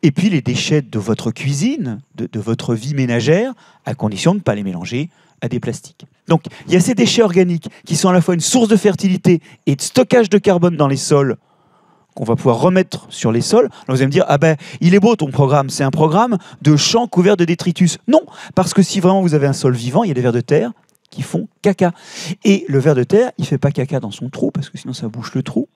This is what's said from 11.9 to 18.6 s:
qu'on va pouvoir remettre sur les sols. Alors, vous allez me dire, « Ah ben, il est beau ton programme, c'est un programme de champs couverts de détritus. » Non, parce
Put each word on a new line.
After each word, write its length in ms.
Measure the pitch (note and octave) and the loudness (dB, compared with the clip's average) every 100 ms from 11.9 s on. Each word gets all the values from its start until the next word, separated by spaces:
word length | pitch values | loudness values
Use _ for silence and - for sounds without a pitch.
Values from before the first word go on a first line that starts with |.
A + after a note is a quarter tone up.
| _ _ - | _ _ -10
qu'on 80 | |
va 120 | A2 A#2 | -4 0
pouvoir 240 | C3+ A2+ | 0 2
remettre 460 | D#3+ F#3 F#3 - - | 2 2 -2 -6 -14
sur 220 | - A#2+ | -4 -2
les 100 | A#2 | -2
sols. 240 | A#2+ A3 B3 | 2 2 2
Alors, 300 | - - C3 | -2 -6 0
vous 20 | |
allez 100 | C3+ | 2
me 40 | |
dire, « 140 | C#3+ - | 0 2
Ah 120 | D3 | 2
ben, 180 | D#3+ D#3 - - | 2 0 -6 -2
il 140 | E3+ G3 | 4 4
est 40 | |
beau 160 | G3+ A3+ | 4 2
ton 140 | C#3+ | -2
programme, 400 | C3 C#3 D3 C3+ | 0 2 2 0
c'est 140 | - | -2
un 80 | C#3 | -2
programme 480 | D#3 D#3 E3 B3 G3+ - - | 0 2 2 0 -2 -6 -4
de 120 | C#3+ D3 | 2 2
champs 320 | - A3+ A#3+ | 2 0 0
couverts 300 | - F3+ E3 | 0 2 2
de 80 | E3+ | 0
détritus. » 540 | E3+ - E3+ F3+ - - | 0 -2 0 0 0 0
Non, 140 | D4+ E4+ - - | 0 0 -20 -6
parce 180 | - | -2